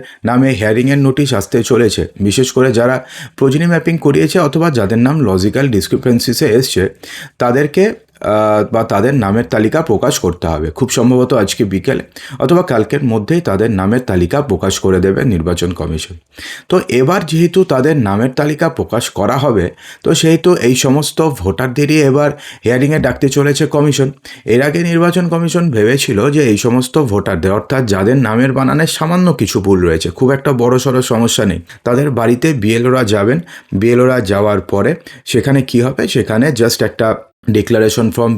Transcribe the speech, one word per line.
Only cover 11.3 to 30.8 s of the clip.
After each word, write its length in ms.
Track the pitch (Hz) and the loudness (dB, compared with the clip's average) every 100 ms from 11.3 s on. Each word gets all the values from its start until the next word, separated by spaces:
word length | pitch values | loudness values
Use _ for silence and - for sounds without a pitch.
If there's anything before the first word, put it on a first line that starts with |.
আজকে 300 | 131 101 - 104 | 0 0 -2 -2
বিকেলে 380 | 95 110 123 - - - 135 | -2 -2 -4 -6 -16 -18 -6
অথবা 240 | 131 175 180 | 0 2 2
কালকের 320 | 120 - 143 135 | -2 -2 -2 -2
মধ্যেই 300 | 110 101 170 170 | -2 0 -2 0
তাদের 200 | 98 113 98 | 0 0 0
নামের 220 | 95 123 127 | 0 -2 0
তালিকা 280 | 90 87 139 143 | 0 0 0 -2
প্রকাশ 240 | 95 98 - 95 | -2 -2 -2 0
করে 140 | 92 95 | 2 2
দেবে 160 | 95 139 | 0 0
নির্বাচন 360 | 90 80 87 87 90 | 0 -2 -2 -4 -4
কমিশন। 360 | 80 80 - 85 _ - - - - | -6 -6 -10 -16 _ -20 -16 -16 -2
তো 60 | 180 - 120 | -2 0 0
এবার 220 | 131 190 160 | 2 0 -2
যেহেতু 300 | 160 175 190 180 | 0 2 2 0
তাদের 220 | 131 135 151 104 | 2 2 0 0
নামের 240 | 101 127 131 | 0 -2 -2
তালিকা 280 | 147 147 165 165 | -4 -2 -4 -2
প্রকাশ 260 | 90 120 - - | -4 -4 -4 -4
করা 180 | 101 135 | -2 0
হবে, 280 | 147 110 87 - - - | 0 0 -2 -6 -20 -6
তো 60 | - 165 | -2 2
সেহেতু 300 | 165 165 180 175 120 | 2 2 2 2 2
এই 80 | 127 139 | 2 2
সমস্ত 340 | 139 147 - 160 131 | 0 0 -2 -2 -2
ভোটারদেরই 580 | 87 95 127 123 147 156 139 | -4 -2 -4 -2 0 2 4
এবার 200 | 135 147 - - - 107 | 2 0 -2 -14 -6 -2
হিয়ারিংয়ে 340 | 127 143 156 | 0 2 0
ডাকতে 280 | 135 120 139 | -2 0 0
চলেছে 340 | 143 143 139 151 151 | 2 0 0 0 2
কমিশন। 320 | 147 139 135 139 - - - | 0 0 -2 -4 -18 -14 0
এর 80 | 117 147 | 0 2
আগে 120 | 165 | -2
নির্বাচন 420 | 170 170 175 180 175 | -2 0 2 0 -2
কমিশন 300 | 165 170 170 170 113 | -2 -2 0 0 2
ভেবেছিল 440 | 107 139 - 101 127 147 | 2 2 0 0 2 2
যে 60 | 139 | 2
এই 60 | 104 120 | 2 2
সমস্ত 300 | 123 127 160 139 | 0 0 -2 0
ভোটারদের, 400 | 101 95 92 92 104 | 0 -2 -2 0 -2
অর্থাৎ 240 | - 135 120 | -2 -2 0
যাদের 240 | 95 98 135 113 | 0 2 2 2
নামের 240 | 113 135 131 | 0 0 0
বানানে 280 | 131 139 160 | 0 0 -2
সামান্য 400 | - 156 175 180 | -2 -2 2 2
কিছু 240 | 139 104 113 98 | 2 0 0 2
ভুল 140 | 95 87 | 2 2
রয়েছে, 220 | 80 - | 0 -2
খুব 180 | - 127 135 | 0 0 0
একটা 140 | 147 | 0
বড়সড় 460 | 127 120 127 | 0 2 2